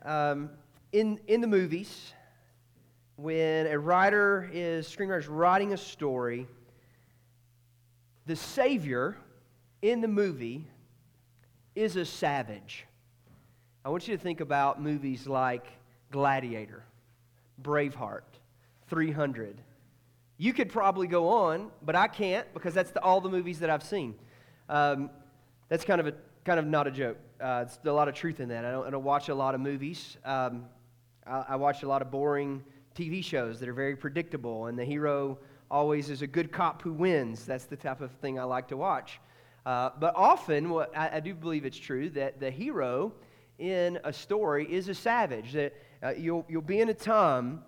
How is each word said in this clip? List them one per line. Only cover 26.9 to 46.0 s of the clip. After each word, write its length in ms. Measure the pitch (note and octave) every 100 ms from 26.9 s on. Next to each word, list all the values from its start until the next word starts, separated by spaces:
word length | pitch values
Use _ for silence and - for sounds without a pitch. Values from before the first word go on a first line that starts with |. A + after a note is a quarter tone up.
joke. 260 | C3 B2+ A2+ - -
Uh, 240 | C3 B2 A#2+
it's 120 | -
a 80 | D#3
lot 160 | D3 D3
of 60 |
truth 260 | C#3 E3+ D3+
in 80 | B2
that. 160 | A#2
I 80 | A#2+
don't, 160 | C3 B2+
I 20 |
don't 140 | C#3
watch 240 | C3+ C#3 C#3+
a 80 | C#3
lot 200 | C3+ C3
of 40 |
movies. 560 | C3+ C#3 C#3+ E3+ - -
Um, 440 | C3 C3+ B2+ A#2+ A#2+ - - _ _ _ -
I, 180 | C3 C3+
I 60 | C3+
watch 260 | C#3+ C#3+
a 40 | C#3
lot 140 | C#3
of 80 | C3
boring 540 | C#3 D3 C#3+ C#3+ C3+ C3+ - _ -
T 140 | E3
V 120 | F3+
shows 380 | E3+ C#3 A#2+ A2+
that 80 | B2
are 60 |
very 240 | B2 C#3 C#3
predictable, 720 | D3 C#3+ E3 D3+ A#2+ A2 A2+
and 120 | A#2+
the 60 | B2
hero 520 | D3 D3+ C#3+ C#3 C3+ - - -
always 400 | C#3+ D3 D3+ D3
is 120 | C#3
a 60 | C#3+
good 260 | C#3+ D#3+
cop 280 | - F3 D3+
who 120 | E3+
wins. 520 | D#3 F3+ E3 A#2+ A2+ A2+
That's 200 | B2+ -
the 100 | C#3
type 240 | C#3+ C3
of 120 | C3+ C3
thing 180 | C#3+ C3
I 40 | B2+
like 240 | B2+ C3
to 80 | C3+
watch. 420 | F3+ D3 - - _ - - _ -
Uh, 240 | B2 B2+ C3+
but 160 | D#3+ F3
often, 540 | G3+ F4+ - D3+ E3
what 260 | E3 D3+ D3+
I, 200 | D#3+ D#3
I 20 |
do 160 | D#3 F3+
believe 300 | D#3+ D#3+ C3+
it's 120 | C3
true 320 | - C3 D#3
that 280 | C#3+ C3+ C3
the 100 | C3+
hero 600 | C3 A#3+ B3 C3 B2 G3 - - - _ _
in 400 | E3+ F#3+ F3 F3 D3
a 80 |
story 580 | C#3+ - G#3 G#3 D3 D3+
is 160 | F3+ F#3+
a 80 | F#3
savage. 560 | A#3 A#3 G3+ A#2+ A#2
That, 220 | D3 C#3+ - - -